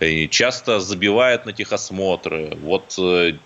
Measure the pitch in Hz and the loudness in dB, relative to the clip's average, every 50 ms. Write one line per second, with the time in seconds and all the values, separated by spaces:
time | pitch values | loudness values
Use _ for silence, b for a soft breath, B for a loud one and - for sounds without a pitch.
0 | 82 82 80 80 80 76 - - 117 123 127 - - - 117 104 92 92 101 90 | 0 0 2 2 0 0 2 2 2 2 0 -2 -2 0 0 0 0 -2 -4 0
1 | 95 101 101 113 123 127 123 117 - 110 101 - 104 - 104 101 - - 98 95 | 0 2 4 4 4 4 2 0 -2 -8 -8 -8 -6 -4 -4 -4 -4 -6 -6 -4
2 | 98 95 90 85 - 85 78 80 78 76 78 76 73 76 92 95 - - - - | 0 0 0 -2 -2 -6 -6 -4 -6 -6 -8 -8 -4 -2 -2 -2 -2 -4 -4 -2
3 | 92 90 90 87 87 85 80 73 - | 2 2 4 4 4 2 0 -2 -10